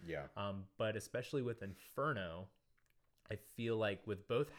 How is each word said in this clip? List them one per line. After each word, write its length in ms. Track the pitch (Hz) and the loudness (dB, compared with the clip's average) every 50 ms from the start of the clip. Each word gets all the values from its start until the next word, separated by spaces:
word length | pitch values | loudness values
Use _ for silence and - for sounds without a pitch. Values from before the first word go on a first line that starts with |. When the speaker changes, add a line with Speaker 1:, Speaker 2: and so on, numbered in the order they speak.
| 90 | -6
Speaker 1:
Yeah. 220 | 82 80 73 69 - - | -4 -4 -4 -4 -4 -4
Speaker 2:
Um, 300 | 104 101 101 98 98 95 - _ - | -2 -2 -2 -2 -4 -6 -10 _ 0
but 180 | 113 110 107 | 0 2 2
especially 460 | 107 - - - 120 120 - - 143 | 0 -4 -2 -4 -4 -2 0 0 0
with 200 | 123 120 113 - | 0 0 -2 -2
Inferno, 880 | 104 98 92 - - - - - 139 156 143 104 92 85 80 87 95 - _ _ _ _ _ _ _ _ _ _ _ _ _ _ _ - | -6 -8 -8 -10 -14 -8 -2 0 2 2 2 2 -2 -4 -4 -6 -8 -10 _ _ _ _ _ _ _ _ _ _ _ _ _ _ _ -6
I 60 | 110 107 - - - | -6 -6 -6 -12 -4
feel 220 | - 117 117 113 | 0 2 4 4
like 300 | 110 110 104 101 95 - | 6 4 4 2 0 0
with 200 | 107 101 95 - - | -2 -2 -2 0 2
both 200 | 117 123 143 147 - | 4 4 4 2 -2